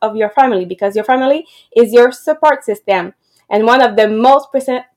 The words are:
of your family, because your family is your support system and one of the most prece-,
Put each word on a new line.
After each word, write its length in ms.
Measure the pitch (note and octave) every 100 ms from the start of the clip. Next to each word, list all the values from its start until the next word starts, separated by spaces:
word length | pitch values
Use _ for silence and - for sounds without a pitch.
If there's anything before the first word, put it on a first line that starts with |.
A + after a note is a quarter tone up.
of 140 | G#3+
your 160 | G#3+ G#3
family, 340 | C4+ C4+ G3
because 300 | F3+ F#3 G3+
your 100 | G#3+
family 400 | G#3+ B3+ C4 D4+ - _ _ A3+
is 160 | A3+
your 200 | A#3+ B3
support 500 | B3+ - D#4 D#4 C#4
system 500 | - G#3 - F#3+ F3 - _ _ -
and 160 | G#3 A3+
one 160 | B3+
of 140 | A#3+ G#3
the 100 | G#3+
most 460 | G#3+ A#3 C4+ -
prece-, 320 | C4+ C4 B3+ -